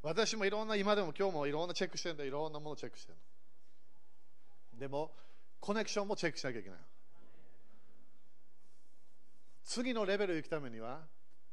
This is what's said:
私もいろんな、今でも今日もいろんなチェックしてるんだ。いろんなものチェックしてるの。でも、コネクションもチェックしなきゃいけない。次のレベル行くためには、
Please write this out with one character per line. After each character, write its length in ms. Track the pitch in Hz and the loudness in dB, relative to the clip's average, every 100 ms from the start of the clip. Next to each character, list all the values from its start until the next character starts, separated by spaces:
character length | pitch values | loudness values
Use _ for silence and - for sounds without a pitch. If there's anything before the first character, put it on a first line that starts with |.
私 340 | 151 165 214 220 | 2 4 4 4
も 80 | 196 | 2
い 60 | |
ろ 120 | 208 | 2
ん 40 | 220 | 2
な、 80 | 214 | 4
今 200 | 196 208 | 6 6
で 60 | |
も 100 | 175 143 | 4 2
今 120 | 196 | 2
日 40 | |
も 140 | 160 143 | 4 2
い 40 | |
ろ 140 | 147 175 | 2 2
ん 20 | |
な 60 | |
チ 100 | 170 | 2
ェ 40 | 185 | 0
ッ 20 | |
ク 80 | - | 0
し 60 | |
て 60 | 175 | -2
る 60 | 151 | 0
ん 20 | |
だ。 40 | |
い 60 | 139 | 0
ろ 180 | 143 156 | 0 0
ん 60 | |
な 60 | 151 | 0
も 100 | 151 | 0
の 60 | 131 | -2
チ 100 | 123 | -2
ェ 40 | |
ッ 20 | |
ク 80 | - | -4
し 60 | - | -4
て 80 | |
る 40 | 87 - - - - - - - - - - - - - - - 117 | -4 -4 -4 -4 -4 -4 -4 -4 -4 -4 -4 -4 -4 -4 -2 -2 -2
の。 40 | |
で 80 | 135 | 0
も、 240 | 139 160 - - - - - | 0 0 -2 -4 -4 -4 -4
コ 140 | - | 2
ネ 100 | 214 | 2
ク 60 | 202 | 4
シ 100 | 208 | 2
ョ 40 | |
ン 40 | 202 | 2
も 80 | 208 | 2
チ 120 | 165 | 2
ェ 20 | |
ッ 40 | |
ク 40 | - | 2
し 60 | |
な 100 | 139 | 0
き 40 | 117 | 0
ゃ 20 | |
い 40 | |
け 60 | 98 | -2
な 60 | 87 | -4
い。 40 | - - - - - - - - - - - - - - - - - - - - - - - - - - - - - | -4 -2 -4 -4 -4 -4 -4 -4 -4 -4 -4 -4 -4 -4 -4 -4 -4 -4 -4 -4 -4 -4 -4 -4 -4 -4 -4 -4 -2
次 280 | 226 254 | 0 2
の 120 | 226 190 | 4 4
レ 120 | 202 | 4
ベ 100 | 202 | 4
ル 80 | 160 | 2
行 100 | - | 2
く 40 | |
た 100 | 156 | 0
め 100 | 135 | 0
に 100 | 113 | -2
は、 220 | 113 143 160 - - - - | -2 -2 -2 -2 -4 -4 -4